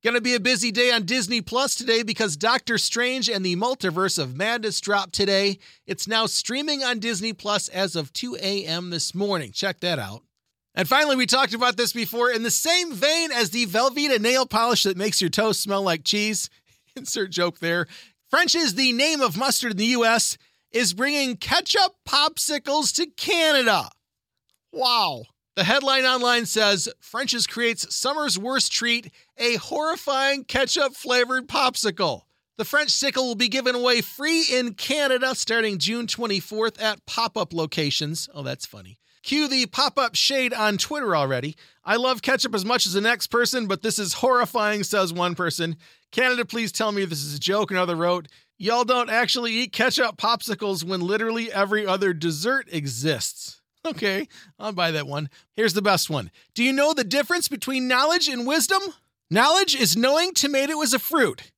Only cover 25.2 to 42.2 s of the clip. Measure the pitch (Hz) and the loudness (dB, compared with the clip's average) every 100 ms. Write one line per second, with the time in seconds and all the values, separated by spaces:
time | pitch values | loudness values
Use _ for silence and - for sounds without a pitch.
25.2 | 113 _ _ - 175 262 269 269 262 254 | -12 _ _ -2 2 2 4 2 2 2
26.2 | 240 240 233 214 208 202 143 - - 226 | 2 2 0 2 2 2 -2 -10 -12 -6
27.2 | 262 240 - - 233 226 - - 254 302 | -4 -2 -2 0 -2 -2 -6 -4 -2 -2
28.2 | 294 180 214 262 - - 233 233 226 _ | -2 -2 -2 0 0 0 0 -2 -4 _
29.2 | _ - 240 233 - 294 311 330 - 269 | _ -4 -2 -2 -4 -4 -2 -2 -2 0
30.2 | 269 277 - 262 269 - 277 277 240 247 | 0 -2 -2 -2 0 0 -2 -2 0 2
31.2 | 247 254 247 320 262 247 214 170 180 107 | 2 -2 -2 2 2 2 -4 0 -2 -2
32.2 | _ _ _ - 147 285 302 - 277 262 | _ _ _ -10 -2 0 2 0 0 0
33.2 | 254 220 240 262 254 247 247 247 - - | -2 0 0 2 0 2 2 2 0 -4
34.2 | 294 330 302 254 240 196 - 294 285 254 | 0 0 2 0 -2 -4 -2 0 2 2
35.2 | 262 254 - 233 220 196 151 233 240 - | 0 -2 -2 0 0 -2 -2 -2 -4 -4
36.2 | 233 196 - 214 220 214 220 208 - - | -2 -2 -4 -2 -2 0 -4 -4 -6 -4
37.2 | 233 - 180 165 160 - 151 - 147 165 | -4 -2 -4 -4 -4 -2 -2 -2 -4 -6
38.2 | - 147 131 131 - 104 92 110 _ _ | -10 -10 -10 -10 -12 -16 -20 -20 _ _
39.2 | - 285 294 262 240 - 277 - 247 196 | -2 0 0 0 -2 0 0 2 0 0
40.2 | - 269 247 233 214 202 - 294 240 165 | 0 2 0 0 0 0 -2 -4 0 0
41.2 | 139 131 139 156 - _ - 220 254 247 | 0 -2 -4 -12 -20 _ -2 0 2 0